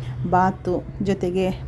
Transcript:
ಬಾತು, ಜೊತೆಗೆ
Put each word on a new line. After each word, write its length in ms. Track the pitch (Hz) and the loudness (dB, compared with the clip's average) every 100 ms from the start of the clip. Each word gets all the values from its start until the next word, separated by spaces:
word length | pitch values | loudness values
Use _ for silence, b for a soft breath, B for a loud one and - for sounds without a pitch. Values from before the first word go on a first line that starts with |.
| B B - | B B 2
ಬಾತು, 540 | 180 185 190 180 180 - - | 4 4 2 -2 -2 -2 -4
ಜೊತೆಗೆ 480 | 196 196 180 185 185 185 | 0 0 0 0 0 0